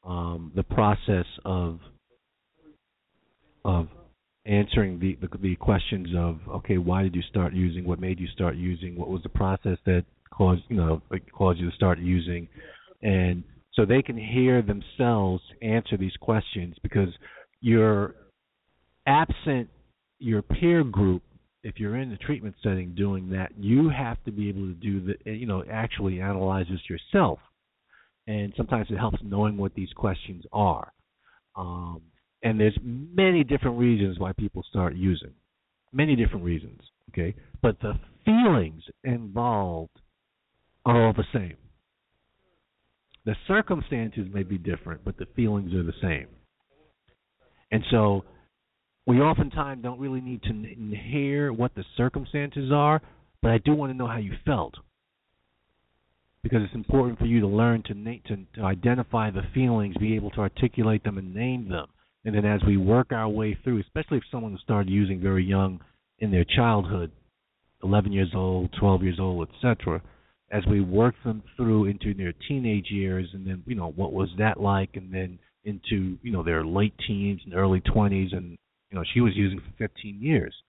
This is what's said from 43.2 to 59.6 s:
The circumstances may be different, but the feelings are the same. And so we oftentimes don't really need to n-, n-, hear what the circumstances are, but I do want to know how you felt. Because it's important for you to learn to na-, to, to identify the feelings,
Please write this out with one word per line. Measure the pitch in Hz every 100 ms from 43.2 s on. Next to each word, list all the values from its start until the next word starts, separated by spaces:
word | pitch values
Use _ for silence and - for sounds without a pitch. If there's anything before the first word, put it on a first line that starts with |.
The | 110 - -
circumstances | 196 214 165 - 123 113 110 95
may | 98
be | 92 95
different, | 85 85 - 80
but | - -
the | 87
feelings | - 113 104 92
are | 92
the | 82 -
same. | 95 76 64 - _ _ _ _ _ _ _ _ _ _ _ _ _
And | 110 -
so | 120 104 98 - - _ _ _ _ _ _ -
we | 123
oftentimes | 147 - 147 156 143 131
don't | 120 123
really | 135 131
need | 127 117
to | -
n-, | 110 110
n-, | 120 107 104 107
hear | 143 139 143 143
what | 113 123
the | - 90 -
circumstances | 127 - 135 147 143 143 131
are, | 147 147 156 - - _ _
but | 113
I | 113
do | 143
want | 151 139
to | 131
know | 120
how | 113
you | 101 -
felt. | - 127 80 - - _ _ _ _ _ _ _ _ _ _ _ _ _ _ _
Because | 113 120
it's | 101
important | 117 107 135 123 117
for |
you | 113 117
to | 101
learn | 101 120 113 -
to |
na-, | 101 107 120 -
to, | 101 92 -
to |
identify | 98 95 120 123 117 117 107
the | 95 -
feelings, | 131